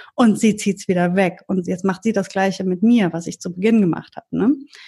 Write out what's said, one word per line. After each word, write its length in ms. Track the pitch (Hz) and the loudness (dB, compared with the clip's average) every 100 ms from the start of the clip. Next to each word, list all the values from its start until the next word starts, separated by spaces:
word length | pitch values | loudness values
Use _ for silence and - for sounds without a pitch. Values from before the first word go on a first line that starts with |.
| - | -8
Und 240 | - 233 196 | 2 2 4
sie 180 | 220 208 | 2 0
zieht's 320 | 202 196 - | -2 -4 -2
wieder 280 | 180 175 185 | 0 0 2
weg 260 | 185 - - | 0 -2 -6
und 180 | 185 175 | -4 -4
jetzt 180 | 180 | -4
macht 180 | 190 180 | -2 -2
sie 120 | 226 | -2
das 160 | 202 190 | -2 -2
Gleiche 340 | 196 190 180 | -2 -2 -2
mit 180 | 190 180 | -4 0
mir, 300 | 220 240 180 | 4 4 2
was 140 | 165 170 | -2 -8
ich 140 | - | -10
zu 120 | 180 | -12
Beginn 300 | 180 208 226 | -4 0 2
gemacht 340 | 180 - - - | 2 0 -6 -18
habe, 100 | - | -10
ne? 240 | - 214 285 269 - | -2 0 0 -4 -20